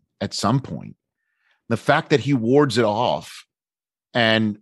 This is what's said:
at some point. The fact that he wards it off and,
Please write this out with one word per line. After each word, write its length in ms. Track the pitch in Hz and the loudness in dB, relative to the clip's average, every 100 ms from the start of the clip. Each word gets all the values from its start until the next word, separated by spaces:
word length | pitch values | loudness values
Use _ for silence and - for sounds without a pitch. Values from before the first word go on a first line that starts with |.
| _ - | _ -10
at 120 | 101 | -8
some 280 | - 101 135 | -4 -2 -2
point. 340 | - 80 53 - _ _ _ _ _ _ - | -2 -12 -14 -20 _ _ _ _ _ _ -6
The 80 | 117 | -4
fact 340 | - 147 - | 0 0 2
that 80 | 147 | 0
he 140 | 120 | 0
wards 440 | 139 110 139 147 107 | -2 2 2 2 2
it 80 | 110 | 0
off 600 | 104 120 76 - - - _ _ _ _ _ _ | 0 -2 -4 -6 -20 -20 _ _ _ _ _ _
and, 460 | 123 113 110 107 104 | 0 2 2 0 -4